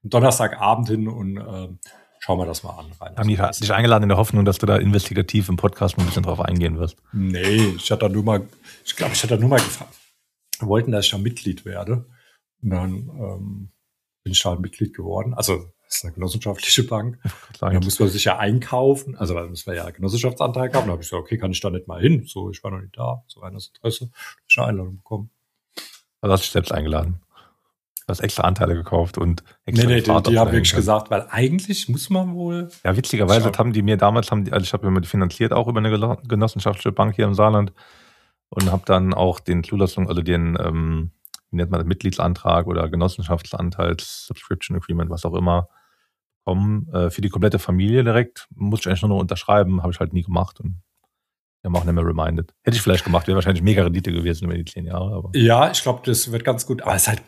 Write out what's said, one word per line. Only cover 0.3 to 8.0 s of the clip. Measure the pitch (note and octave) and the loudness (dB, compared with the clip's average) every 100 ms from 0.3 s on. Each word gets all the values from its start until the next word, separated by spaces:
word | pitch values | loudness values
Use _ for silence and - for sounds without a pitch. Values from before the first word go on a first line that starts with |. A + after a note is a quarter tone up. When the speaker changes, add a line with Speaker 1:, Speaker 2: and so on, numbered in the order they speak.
| A#2+ A2 - G2+ A#2 A2 | 4 -2 0 2 2 0
Speaker 1:
hin | G#2+ A2 | -2 -4
und, | A2+ F#2+ G2+ | -6 -8 -8
ähm, | A2 F#2+ F2+ F#2 - - _ _ | -10 -12 -12 -16 -20 -20 _ _
schauen | - F2+ | -4 -2
wir | E2+ | -2
das | E2 | -8
mal | F2 - | -12 -16
an. | D#2 - | -18 -18
Rein. | - - | -14 -2
Speaker 2:
Haben | G#2 | 0
die | G2+ - - | 2 2 0
dich | G#2+ | 0
eingeladen | G2+ A#2 A2 | 4 6 6
in | G#2 | 6
der | - | 4
Hoffnung, | G#2+ G#2+ G2+ | 4 4 4
dass | F#2 | 4
du | G2+ | 4
da | G2+ | 4
investigativ | G2 G2+ - G2+ F2+ G#2 F#2+ | 6 2 2 -2 2 0 2
im | F2+ | 0
Podcast | G2+ - F#2 - | 0 0 -2 0
ein | F2 | 0
bisschen | F2 | 0
drauf | F2+ E2+ | -2 -2
eingehen | - F2+ E2+ E2 | 0 0 0 0
wirst? | E2+ - _ | -4 -6 _
Speaker 1:
Nee, | G#2 F#2+ F2+ F#2 G#2+ G#2 F2 | -2 -2 0 2 4 2 0
ich | - | -2
hatte | G#2+ | 0